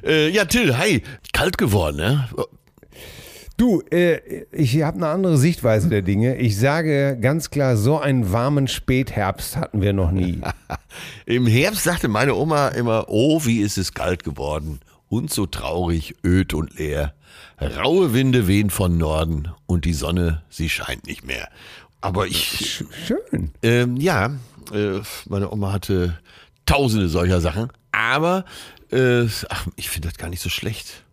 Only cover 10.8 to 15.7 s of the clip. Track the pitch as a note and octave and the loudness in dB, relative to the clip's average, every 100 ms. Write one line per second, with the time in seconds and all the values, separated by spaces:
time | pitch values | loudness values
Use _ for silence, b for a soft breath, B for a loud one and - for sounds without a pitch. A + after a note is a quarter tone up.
10.8 | - - - - - B2 A#2+ A#2 F3+ G3+ | -12 -16 -16 -12 -2 2 4 4 2 0
11.8 | E3 E3+ - G#2+ C#3 G2+ D3+ D3+ C3+ - | -2 0 0 2 2 2 2 2 0 0
12.8 | A#2+ A2 - G#2+ C#3 D#3+ B2 A#2 G2+ G2+ | 0 0 0 2 4 2 2 2 2 0
13.8 | F2+ - F2 F2+ - C#2 C#2 D2+ D#2 C#2 | -4 -2 -2 -2 -6 -8 -6 -4 -6 -10
14.8 | _ b - A2 D3+ - F#2+ - C2 | _ b -6 -4 -2 -4 -4 -4 -4